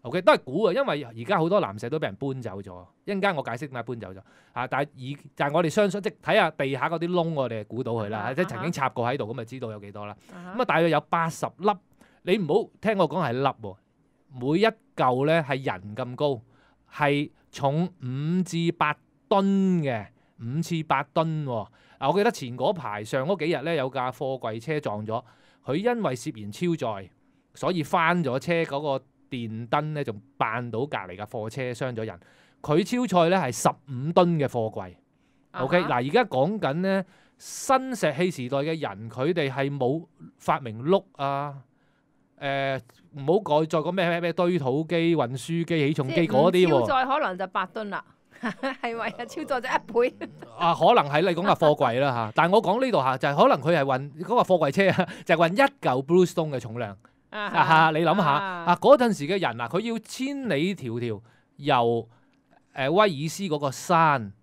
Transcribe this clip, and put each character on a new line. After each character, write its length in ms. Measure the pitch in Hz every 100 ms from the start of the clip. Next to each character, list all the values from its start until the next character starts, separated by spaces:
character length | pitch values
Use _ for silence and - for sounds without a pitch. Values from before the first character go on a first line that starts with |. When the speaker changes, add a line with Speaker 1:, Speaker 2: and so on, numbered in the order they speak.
Speaker 1:
OK， 180 | 120 170
都 100 | 185
係 40 | 269
估 180 | - 143
啊， 80 | 190
因 120 | 170
為 180 | 190 147
而 200 | 120 113
家 120 | 120 190
好 100 | 151
多 120 | 202
藍 180 | 123 101
石 100 | 120
都 80 | 151
畀 60 |
人 100 | 139 95
搬 240 | 139 135
走 200 | 113 95
咗。 240 | 95 90 - _
一 80 | -
陣 80 | 196
間 140 | 202 156
我 60 |
解 80 | 123 120
釋 120 | 147
點 60 |
解 80 | 127
搬 180 | 117 120
走 80 | 95
咗。 60 | 95 _ _ _
啊， 140 | 120 127
但 140 | 131
係 60 | 156 123 127 143
而， 40 | -
但 160 | - 143
係 40 |
我 100 | 156
哋 40 | 160
相 220 | 180 202
信， 100 | 202
即 80 | 196
係 40 | -
睇 120 | - 202
吓 140 | 170
地 200 | - 139
下 160 | 135 151
嗰 100 | 165
啲 100 | 170
窿， 220 | 180 165
我 160 | 151 127
哋 140 | 113 104
估 160 | -
到 100 | 127
佢 160 | 117 101
啦。 100 | 107
Speaker 2:
啊 40 | 110
哈， 60 |
Speaker 1:
即 80 | 135
係 20 | 180
曾 160 | -
經 100 | 170
插 160 | 170 131
過 180 | - 120
喺 60 | 139
度， 60 |
噉 80 | 107
咪 100 | 127
知 160 | 113 131
道 100 | 117
有 60 | 104
幾 120 | 101
多 140 | 104 104
啦。 100 | 101 -
Speaker 2:
啊 220 | 180 180
哈。 0 | 208
Speaker 1:
噉 60 |
啊， 20 |
大 160 | 233 160
約 100 | 170
有 100 | 151
八 260 | - 170 165
十 160 | - - -
粒。 120 | 196 196 _ _ _ _
你 160 | 165 202
唔 80 | 160
好 220 | 185 - _
聽 160 | 202 202
我 120 | 156
講 80 | 170
係 100 | 143
粒 160 | 123 139
喎， 280 | 123 104 92 _ _ _ _ _
每 280 | 131 123 165
一 60 | 220 220 _ -
嚿 300 | 131 127 147
呢 180 | 165 139
係 200 | 135 127
人 300 | 92 98 110
咁 180 | 123
高， 260 | 127 147 123 _ _ _ _ _
係 380 | - 147 143 147 _ _
重 340 | - 139 151 180 _
五 400 | 123 131 151 180
至 300 | 175 170 165
八 220 | 165 151 151 _ _ _
噸 140 | 196 196 196 190 180
嘅， 240 | 139 113 101 _ _ -
五 200 | 117 147
至 200 | 165 165
八 180 | 156 139
噸 420 | 147 - 160 156
喎。 240 | 143 113 - _ _ _
嗱， 100 | 135
我 0 | 180
記 40 |
得 60 | 220
前 240 | - 123 123
嗰 120 | 139
排， 280 | 190 120 104
上 240 | 113 139 139
嗰 120 | 190
幾 80 | 160
日 100 | 147
呢， 120 | 151
有 140 | 165 131
架 240 | 131 127
貨 260 | 123 135 131
櫃 220 | 117 110
車 180 | 117 151
撞 280 | 139 104 107
咗， 160 | 117 - _ _ _
佢 100 | - 147
因 260 | 226 240
為 120 | 175
涉 160 | 131 156
嫌 220 | 113 104
超 140 | 104 175
載， 420 | 160 120 101 92 _ _ _ _
所 180 | - 143
以 100 | 175
翻 400 | - 180 165 175
咗 160 | 139 131
車， 140 | - 170
嗰 160 | 160 139
個 240 | 151 135 _ _ _
電 360 | 127 117 110 117
燈 120 | 147 151
呢， 120 | 151
仲 160 | 127 104 _ _
扮 340 | 120 113 120
到 100 | 110
隔 160 | 147 113
離 180 | 95 92
架 80 |
貨 240 | 107 120 110
車 140 | 123 127
傷 220 | 120 131
咗 100 | 117
人。 160 | 110 90 _ _ _ _
佢 240 | - 156
超 140 | 208 247 247 180
載 60 | 165
呢 60 | 190
係 160 | 135
十 160 | 120 156
五 440 | - - 123 143
噸 140 | 180 175 160
嘅 80 | 131
貨 240 | 123 110
櫃。 220 | 110 92 87 _ _ _ _ _
Speaker 2:
啊 80 | 180
哈。 40 |
Speaker 1:
OK， 140 | 127 175
嗱， 80 | 156
而 140 | 123 131
家 140 | 185
講 340 | 226 131 151 214
緊 140 | 160
呢， 300 | 156 190 190 180 _ _ _
新 560 | - - - 262 262 247
石 160 | 156
器 180 | 135 180
時 180 | 143 123
代 80 | 139
嘅 200 | 151 165
人， 300 | 135 98 113
佢 220 | 127 147
哋 180 | 180 139
係 240 | 131 139
冇 300 | 143 123 151 175 _ - _
發 220 | - 160
明 220 | 123 110
轆 200 | 139 190 - -
啊， 460 | 139 139 143 139 _ _ _ _ _ _ _ _
誒， 400 | 143 139 139 135 - _ _
唔 80 | 147 139
好 120 | 185 185 151
改， 60 | 160
再 120 | 165
講 140 | 160
咩， 160 | 190 175
咩， 120 | 170
咩 120 | 170
堆 260 | 165 175 180
土 260 | 131 139 160
機、 280 | 170 165 160
運 120 | 120
輸 340 | 131 - 165
機、 0 |
起 280 | 160 165 143
重 140 | 156 135
機 180 | 165 165
嗰 220 | - -
啲 20 |
喎。 0 |
Speaker 2:
即 140 | 180 180
係 160 | 139
唔 40 | 117
超 80 | 262
載， 20 | 262
可 140 | 285 240
能 120 | 185
就 80 | 190
八 200 | 208 185
噸 160 | 220 208
啦。 160 | 175 - _ _ -
<laughs> 420 | 240 - 269 262
係 140 | 240 233
咪 120 | 220
啊？ 160 | -
超 180 | 233 -
載 180 | - 254
咗 0 |
一 500 | 247 277 - 233 247
倍。 180 | - - - - -
Speaker 1:
啊， 160 | 170
可 200 | 147 170
能 140 | 220 143
係 100 | 147
你 60 | 185
講 180 | 170 196
嘅 80 |
貨 200 | 160 156
櫃 260 | 143 131 120
啦 120 | 139
嚇， 200 | 120 110
Speaker 2:
<laughs> 40 | -
Speaker 1:
但 120 | 165
係 20 |
我 80 | 208
講 220 | 202 220
呢 60 | 262
度 80 | 180
嚇， 160 | 131 131
就 100 | 147
係 80 | 143
可 120 | 247 180
能 40 |
佢 160 | 135 170
係 60 |
運， 400 | 139 127 143 147
嗰 40 | 180
個 140 | 240
貨 160 | 185 180 147
櫃 40 |
車 300 | 160 190 -
啊， 60 | 180
<laughs> 100 | -
就 100 | -
係 40 | 160 165
運 40 |
一 180 | 202 277 _
嚿 240 | 156 127
Bluestone 460 | 139 180 180 - 156
嘅 100 | 131
重 180 | 110 117
量。 180 | 107 98 _ _ _
Speaker 2:
啊 200 | 214 208
哈。 80 | 175
Speaker 1:
啊 60 |
哈， 260 | 151 160 160
你 60 | 160
諗 120 | 170 190
下， 80 |
Speaker 2:
啊。 400 | 160 143 190 175 170
Speaker 1:
啊， 100 | 175
嗰 200 | 220 269
陣 180 | 240 156
時 100 | 143
嘅 140 | 196
人 200 | 156 117
啊， 80 | 120
佢 120 | 180
要 180 | 226 226
千 480 | - - 262 277 254
里 260 | 147 180
迢 240 | 196 127 117
迢 200 | 120 104 - _ _ -
由， 520 | 143 131 117 117 - _ _ _ _ _ _
誒， 160 | - 135
威 80 | 175
爾 300 | 214 139 156
斯 140 | -
嗰 140 | 196 147
個 120 | 143
山 600 | - - 165 160 139 104 -